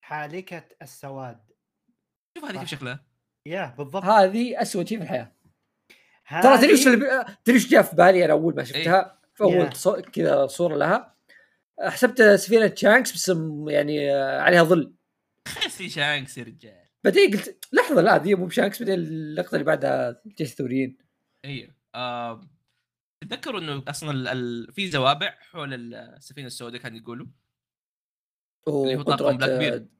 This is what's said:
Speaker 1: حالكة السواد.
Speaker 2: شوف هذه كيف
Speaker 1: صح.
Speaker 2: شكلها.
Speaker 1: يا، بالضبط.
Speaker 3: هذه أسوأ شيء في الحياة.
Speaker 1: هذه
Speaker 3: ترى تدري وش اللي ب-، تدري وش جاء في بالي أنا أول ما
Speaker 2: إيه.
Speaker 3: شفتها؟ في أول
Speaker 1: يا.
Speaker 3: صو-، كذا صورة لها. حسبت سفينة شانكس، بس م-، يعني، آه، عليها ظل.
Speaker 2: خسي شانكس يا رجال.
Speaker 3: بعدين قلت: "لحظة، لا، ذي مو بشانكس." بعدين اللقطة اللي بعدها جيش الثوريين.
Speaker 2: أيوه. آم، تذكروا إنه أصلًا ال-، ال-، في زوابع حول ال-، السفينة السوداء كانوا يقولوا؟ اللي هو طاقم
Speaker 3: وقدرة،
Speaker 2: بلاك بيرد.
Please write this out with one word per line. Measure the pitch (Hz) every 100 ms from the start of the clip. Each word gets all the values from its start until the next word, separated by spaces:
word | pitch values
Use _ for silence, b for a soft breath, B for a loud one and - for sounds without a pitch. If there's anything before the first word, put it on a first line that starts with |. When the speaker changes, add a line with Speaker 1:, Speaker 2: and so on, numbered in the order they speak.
Speaker 1:
حالكة | - 151 147 170 190 170 - _
السواد. | 139 - 139 135 127 113 _ _ _ _ _ _ _ _ _ -
Speaker 2:
شوف |
هذه | 294
كيف | 180 131
Speaker 1:
صح. | -
Speaker 2:
شكلها. | 127 135 _ _ _ _ -
Speaker 1:
يا، | 180 156 123
بالضبط. | 143 175
Speaker 3:
هذه | 185 220 190 214 240 -
أسوأ | - 202
شيء | 170 220
في |
الحياة. | 147 123 113 _ _ _ _ _ _ b b b
Speaker 1:
هذه | _ 151
Speaker 3:
ترى | 226 269
تدري | 277
وش | 285 269
اللي | 233
ب-، | 190 262 240 -
تدري | - 240
وش | -
جاء | 311
في | - 160
بالي | 175 185
أنا | 170
أول | 151 165
ما | 143
Speaker 2:
إيه. | 131
Speaker 3:
شفتها؟ | 143 165 185 - _ _
في | _
أول | 208
Speaker 1:
يا. | 180 156
Speaker 3:
صو-، | - 185 -
كذا | - - 160 139 139
صورة | - 175 156
لها. | - 220 - _ _ b b b _ -
حسبت | 185 - 240 -
سفينة | 214 202 185 226 214
شانكس، | - 185 226 254
بس | 165 -
م-، | 175 160 151 151
يعني، | 147 147 151 143
آه، | 139 135 135
عليها | 139 175
ظل. | 165 175 135 _ _ _ _ _ -
Speaker 2:
خسي | - 392 - 185
شانكس | 165 143 147 131 -
يا |
رجال. | 113 110 110 101 _ _
Speaker 3:
بعدين | - 202 403
قلت: | 202 - - -
"لحظة، | 285 - 269
لا، | 175 165
ذي | 151
مو | 190 180
بشانكس." | 220 202 202
بعدين | 233
اللقطة | 190 160 160 156 156 180
اللي | 208
بعدها | 147 151 139 135 123 117 220
جيش | - 151
الثوريين. | - 131 131 131 127 _ _ _ _
Speaker 2:
أيوه. | 139 135 110 _ _
آم، | 120 123 120 120 113 98 _ _ _ _ _ _ _
تذكروا | - 220 - 220
إنه | 165 139 131
أصلًا | 147 156
ال-، | 139 123
ال-، | 127 123 120 113
في | - 196
زوابع | 151 131 151 190 -
حول | _ 175 143
ال-، | 127 117
السفينة | 113 113 127 - 135 131
السوداء | - 120 120
كانوا | 120 113
يقولوا؟ | 113 120 170 _ _ _ _ _ _ _ _ _ _ _ _ _ -
اللي | 147 135 131
هو |
طاقم | 143 135
Speaker 3:
وقدرة، | 143 127 135
Speaker 2:
بلاك | 131
بيرد. | 151 120 - _